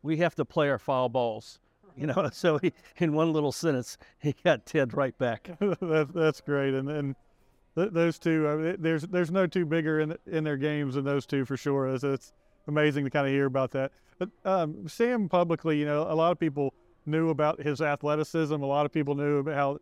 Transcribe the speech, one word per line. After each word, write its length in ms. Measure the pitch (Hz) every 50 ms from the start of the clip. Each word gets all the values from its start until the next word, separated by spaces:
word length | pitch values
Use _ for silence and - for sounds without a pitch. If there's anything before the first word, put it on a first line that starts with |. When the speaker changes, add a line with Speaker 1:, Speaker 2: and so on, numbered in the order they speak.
| -
Speaker 1:
we 140 | 147 160
have 180 | 151 175 165 -
to 80 | - 143
play 260 | - - 170 147 143
our 80 | 135
foul 300 | 113 - - 135 127 127
balls. 520 | 123 117 131 120 117 110 107 - - - _ _ _ _ _ _ 196 -
You 120 | 123 135
know, 220 | 156 - 185 175 131
<laughs> 40 | -
so 240 | - - 175 151
he, 160 | 147 - 160 - _ _ - _
in 160 | - 175 160 147
one 180 | 156 160 165
little 220 | 156 156 147 139 123
sentence, 440 | - 165 165 143 127 117 - - _ - - _ _
he 160 | - 147 131 _ _
got 220 | 180 151 113 _
Ted 280 | - - 156 139 120 -
right 240 | 143 139 127 -
back. 320 | _ 131 120 113 - - - 170
Speaker 2:
<laughs> 40 | -
That, 500 | 202 202 170 - 190 170 156 156 151 135 180
that's 280 | 175 160 156 147 -
great. 320 | _ 143 143 139 139 139 135
And, 160 | 135 135 139
and 260 | 151 151 143 139 135 _ _ _ _ _ _ _ _ _ _ _ _
th-, 160 | 160 180 220
those 280 | 180 165 165 170 156 -
two, 280 | - 170 160 160 156
I 80 | 147 147
mean, 200 | 156 160 165 185 -
there's, 240 | 156 165 165 151 151
there's 280 | 185 185 180 175 151
no 140 | 175 196 185
two 200 | 170 - 190 175
bigger 340 | 147 160 165 156 160 156 156
in, 180 | 156 151 165 - _
in 180 | - - 160 156
their 140 | 151 147
games 380 | 135 139 151 151 147 147 135 127
than 100 | 143 135
those 200 | 139 143 139 -
two 200 | - 147 139 131
for 120 | 120 139
sure. 300 | 123 - 143 139 139 135
It's, 160 | 131 131 127 139
it's 300 | 139 139 135 - - _ _ _ _ _ _ _
amazing 360 | - 147 151 151 151 139 147 139
to 60 | 131
kinda 200 | - 151 139 135
hear 160 | 135 139 139
about 260 | 135 127 135 131 120
that. 200 | - 135 135 139 _ _ _ _ _ _
But, 100 | 185 220 _ _ _
um, 420 | 190 190 185 165 151 160 - 185
Sam 400 | 156 - - 233 240 247 233 202
publicly, 520 | 160 - 180 175 170 165 151 - 160 151 147
you 60 | 147
know, 180 | 147 147 147 160
a 120 | 175 160
lot 160 | 160 165 170
of 80 | 180 -
people 340 | 165 156 139 147 143 135 _ _ _ _ _ _ _
knew 240 | 147 151 160 165 165
about 320 | 156 135 151 151 - -
his 200 | 143 151 143 127
athleticism. 720 | 156 147 143 - - 147 147 151 151 - - 165 160 143 156
A 120 | 151 139
lot 200 | 135 139 143 147
of 80 | 143 -
people 220 | 160 147 143 143
knew 240 | 143 147 147 147 143
about 160 | 139 156 147
how 240 | 143 143 139 143 151